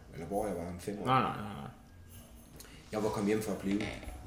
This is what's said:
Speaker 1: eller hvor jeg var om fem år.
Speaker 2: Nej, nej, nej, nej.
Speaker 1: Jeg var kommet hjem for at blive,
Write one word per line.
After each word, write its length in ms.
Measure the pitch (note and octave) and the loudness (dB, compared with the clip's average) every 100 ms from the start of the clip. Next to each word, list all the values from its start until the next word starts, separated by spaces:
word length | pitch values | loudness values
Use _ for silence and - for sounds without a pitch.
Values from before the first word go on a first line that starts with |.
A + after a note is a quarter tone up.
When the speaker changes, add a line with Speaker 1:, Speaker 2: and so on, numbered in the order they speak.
| - | -12
Speaker 1:
eller 140 | - E2+ | -8 0
hvor 200 | G2 G#2+ | 2 2
jeg 100 | F2 | 0
var 120 | F2 | -2
om 120 | F2+ | -4
fem 180 | - G#2 | -4 0
år. 40 | |
Speaker 2:
Nej, 160 | F#2+ C3 | 6 6
nej, 160 | G#2 - | 6 0
nej, 180 | G#2 | -4
nej. 160 | E2+ - - - - - - - - - - - - - | -6 -8 -12 -18 -18 -16 -16 -16 -16 -16 -14 -14 -14 -4
Speaker 1:
Jeg 100 | G#2+ | 2
var 60 | G#2 | 2
kommet 200 | A2 G2+ | 4 4
hjem 140 | G#2+ | 4
for 100 | G#2+ | 4
at 60 | F#2 | 0
blive, 240 | F#2+ G2+ G#2+ - - - | 2 2 2 -4 -8 -10